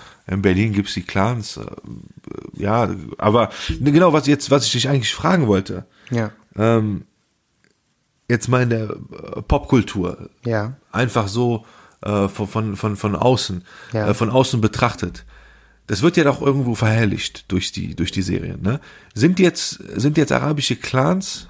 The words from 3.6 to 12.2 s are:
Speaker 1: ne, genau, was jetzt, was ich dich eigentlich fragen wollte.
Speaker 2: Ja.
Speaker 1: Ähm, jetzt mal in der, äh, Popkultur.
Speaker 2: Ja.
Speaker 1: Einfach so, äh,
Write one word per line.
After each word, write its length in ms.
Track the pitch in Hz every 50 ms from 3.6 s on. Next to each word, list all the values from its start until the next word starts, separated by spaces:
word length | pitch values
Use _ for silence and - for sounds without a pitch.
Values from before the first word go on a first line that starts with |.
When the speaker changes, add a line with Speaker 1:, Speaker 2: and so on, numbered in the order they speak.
| - - - -
Speaker 1:
ne, 120 | 123 147
genau, 200 | 143 165 180 170 151
was 120 | 156 -
jetzt, 220 | 143 147 139 - -
was 140 | 135 143 117
ich 60 | -
dich 180 | - 123 123 135
eigentlich 240 | 143 131 107 - -
fragen 340 | - - 165 190 175 139
wollte. 380 | 107 98 95 98 - 95 95 - _ _ _ _ -
Speaker 2:
Ja. 220 | 123 117 110 104 - _ _ _ -
Speaker 1:
Ähm, 460 | 101 107 113 117 113 107 104 98 87 - _ _ _ _ _ _ _ _ _ _ _ _ _ _ _ _ _ _ _ _ _ _ _ _
jetzt 200 | - 120 117 -
mal 160 | 123 127 127 123
in 60 | 120
der, 200 | 117 110 110 104
äh, 520 | - - - - 82 80 80 - - - -
Popkultur. 840 | - 151 139 - - 135 120 95 - - 101 87 87 - - 87 - _ _ -
Speaker 2:
Ja. 280 | 117 113 107 104 117 135 - _ _
Speaker 1:
Einfach 360 | - 110 127 117 - 120 104
so, 380 | 98 101 120 123 120 117 110 - - - - - - _ _
äh, 260 | - 101 104 101